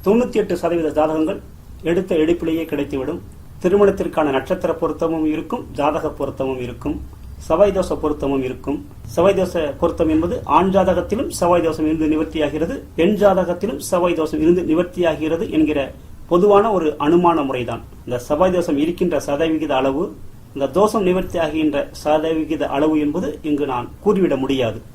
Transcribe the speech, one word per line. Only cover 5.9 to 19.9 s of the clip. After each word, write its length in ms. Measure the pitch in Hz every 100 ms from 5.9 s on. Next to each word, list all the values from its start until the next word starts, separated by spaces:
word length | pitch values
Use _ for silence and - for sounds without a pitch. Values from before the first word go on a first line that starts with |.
| 156 151 -
பொருத்தமும் 420 | 135 - 135 127
இருக்கும், 320 | 120 120 143 165 - - - - -
செவ்வாய் 260 | 165 202 185
தோஷ 200 | 180 147
பொருத்தமும் 420 | 151 147 139 139 127
இருக்கும். 320 | 123 - 151 - - -
செவ்வாய் 240 | - 185 190
தோஷ 260 | 180 175 147 139
பொருத்தம் 320 | 165 165 160
என்பது 220 | 156 175 - - 147
ஆண் 140 | 190
ஜாதகத்திலும் 560 | 190 185 175 175 208 - -
செவ்வாய் 260 | 175 175 160
தோஷம் 220 | 156 156
இருந்து 180 | 156 151
நிவர்த்தியாகிறது, 640 | 151 156 156 147 151 165 277 - -
பெண் 180 | 175 208
ஜாதகத்திலும் 600 | 202 185 175 175 202 139 -
செவ்வாய் 280 | 180 175 156
தோஷம் 240 | 156 151
இருந்து 200 | 156 180 156
நிவர்த்தியாகிறது 760 | 156 175 - 170 151 156 165 - 156
என்கிற 220 | 151 147 131 - - - -
பொதுவான 360 | 175 202 202 226 190
ஒரு 140 | 156 147 147
அனுமான 380 | 175 175 165 135
முறைதான். 340 | 127 117 113 - -
இந்த 160 | - 120 -
செவ்வாய் 280 | 151 185 180
தோஷம் 240 | 175 143
இருக்கின்ற 360 | 156 175 180 147 139
சதவிகித 480 | 143 165 156 151 131
அளவு, 260 | 135